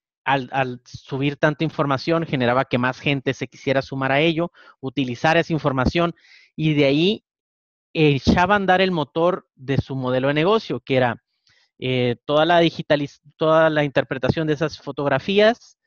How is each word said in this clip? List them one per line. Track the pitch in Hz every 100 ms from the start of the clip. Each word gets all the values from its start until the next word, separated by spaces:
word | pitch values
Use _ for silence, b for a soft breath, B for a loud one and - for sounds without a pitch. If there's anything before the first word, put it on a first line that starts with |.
| _ _ -
al, | 139 127
al | 135 131 123
subir | _ - - 135 143 139
tanta | 156 151
información, | 160 - 143 135 - 165 165
generaba | 139 120 127 135
que | 123
más | 127 127
gente | - 139 139
se | 127 131
quisiera | - - 135
sumar | 135 135 131
a | 135
ello, | 165 160 170 B B B
utilizar | 131 123 127 120 160 165
esa | 160
información, | 160 147 135 127 170 170 165 b b b b
y | 156
de | 147 139
ahí | 143 175 220 _ _ _ _ _ _ _
echaba | 151 151 139 - - 180 208
a |
andar | 190 180
el | 190
motor | 175 143 - 170 180 - _
de | 131 131
su | - 135
modelo | 127 127 131
de |
negocio, | 151 165 226 - 127
que | - 131
era, | 123 110 _ _ _ _ _ -
eh, | 127 127 123 117 -
toda | 151 156
la | 175
digitaliz-, | 170 - - 147 143 - _ -
toda | 160 160 160
la | 151
interpretación | 147 135 139 131 127 - 156
de |
esas | 147 156 -
fotografías | - 135 143 135 - 196 214 233 - _